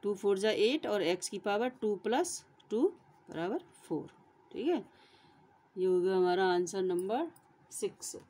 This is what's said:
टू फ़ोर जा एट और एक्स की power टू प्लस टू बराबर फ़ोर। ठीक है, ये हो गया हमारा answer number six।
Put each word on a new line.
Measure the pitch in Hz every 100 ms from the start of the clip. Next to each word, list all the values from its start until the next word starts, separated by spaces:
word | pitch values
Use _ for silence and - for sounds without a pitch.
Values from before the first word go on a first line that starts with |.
टू | 202 196
फ़ोर | 202 196
जा | 214
एट | 214 214 302 -
और | 208
एक्स | 165 180 -
की | 202
power | 208 202 247
टू | 254 214 196
प्लस | 214 247 349 - - _ -
टू | 214 349 - _ - -
बराबर | 156 170 269 - -
फ़ोर। | - 156 - - _ _ _
ठीक | - 269
है, | 330 - - - - - - _ _ _ -
ये | 185
हो | 180
गया | 180 190
हमारा | 180 180 185
answer | 180 180 196
number | 185 175 190 233 330 - _ _ _
six। | - 202 - - -